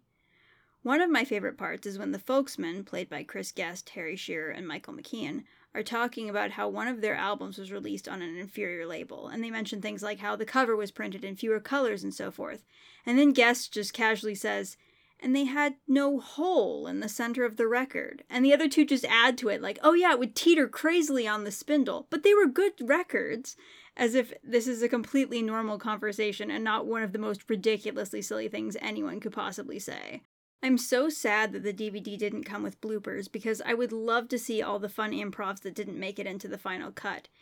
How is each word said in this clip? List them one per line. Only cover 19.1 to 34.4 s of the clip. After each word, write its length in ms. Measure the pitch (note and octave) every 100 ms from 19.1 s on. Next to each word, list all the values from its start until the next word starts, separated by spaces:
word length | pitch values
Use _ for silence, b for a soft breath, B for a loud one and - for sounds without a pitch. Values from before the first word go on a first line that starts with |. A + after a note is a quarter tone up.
| A3+ A#3+ B3
to 120 | A#3
it, 100 | G3+
like, 180 | F#3+ G#3
"Oh 100 | D4+
yeah, 200 | E4+ F4+
it 60 | C4
would 160 | B3
teeter 320 | - E4+ D#4+ C4
crazily 640 | - D#4 F4 D4+ C4+ A3
on 160 | G#3+
the 60 | G3+
spindle, 560 | G3 - D4 B3 F3+ -
but 140 | D4
they 100 | G4
were 140 | G#4 E4
good 260 | C4 G4 -
records," 720 | A#3 D4+ F4 - E2 A3+ C4+ - B B B -
as 160 | A#3+
if 180 | B3+ A#3 -
this 240 | - A#3 A3+
is 160 | A#3
a 60 | A#3
completely 540 | A#3+ A3 C#4 C4+ A#3
normal 360 | A3 A3 A3 G#3
conversation 720 | A3+ G#3+ G#3+ G3+ G#3+ G3+ G#3+
and 140 | G#3
not 220 | A3 A3 G#3+
one 160 | A3+
of 100 | G#3+
the 60 | G#3+
most 320 | G#3+ G3+ -
ridiculously 720 | A3 A3 G#3+ G#3+ G#3 G3 G#3+
silly 260 | G3 G#3+ A3
things 300 | G#3 G#3+ G3+
anyone 400 | A3 G#3+ G3+ F#3+
could 140 | G#3+
possibly 440 | G#3+ G3 F#3 - G3+
say. 440 | - - - - - _ _ _
I'm 160 | C4 B3
so 300 | - B3 D#4
sad 420 | D4+ A#3 G#3 G#3+
that 120 | G3
the 80 | G3
D 160 | F#3+ G#3+
V 100 | G3+
D 160 | F#3+ G3+
didn't 280 | G#3 G#3
come 180 | - G3+
with 180 | G#3 G3
bloopers, 500 | G#3+ G#3+ G3+ - G3
because 300 | G#3 A3 A3
I 140 | -
would 180 | A#3 B3
love 340 | A3+ A3+ A#3 A#3+
to 100 |
see 240 | B3